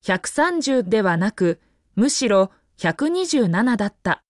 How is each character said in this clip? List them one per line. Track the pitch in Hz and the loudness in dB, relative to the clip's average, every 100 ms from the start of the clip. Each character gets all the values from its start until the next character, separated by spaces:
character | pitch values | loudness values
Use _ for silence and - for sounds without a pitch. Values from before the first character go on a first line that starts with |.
百 | - 185 - | -2 -4 -4
三 | - 330 339 | -2 0 0
十 | 277 262 | 0 0
で | 185 220 | 0 0
は | 190 170 | 2 0
な | 190 | -2
く、 | - 180 165 _ _ _ - | 0 -2 -2 _ _ _ -2
む | 254 | 0
し | - 254 | 0 2
ろ | 196 190 _ _ _ | 2 2 _ _ _
百 | 170 165 294 | -4 -2 -2
二 | 349 359 | -2 0
十 | 302 208 | 0 2
七 | 170 247 233 | 2 0 0
だ | 202 | -2
っ | _ | _
た。 | - 160 _ | -6 -6 _